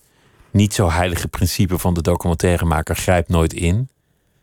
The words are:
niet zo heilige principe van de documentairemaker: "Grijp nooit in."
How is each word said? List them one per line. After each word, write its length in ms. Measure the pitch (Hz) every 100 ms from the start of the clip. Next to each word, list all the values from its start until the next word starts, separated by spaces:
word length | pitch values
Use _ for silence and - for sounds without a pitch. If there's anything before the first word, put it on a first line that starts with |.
| _ _ _ _ _
niet 220 | 104 101
zo 160 | - 87
heilige 380 | 82 90 82 -
principe 500 | - 90 - 87 87
van 160 | 90
de 80 | 87
documentairemaker: 920 | 80 87 87 82 92 85 82 78 - -
"Grijp 320 | - 90 78
nooit 240 | 87 82
in." 360 | - 85 101 131 _ _ _ _ _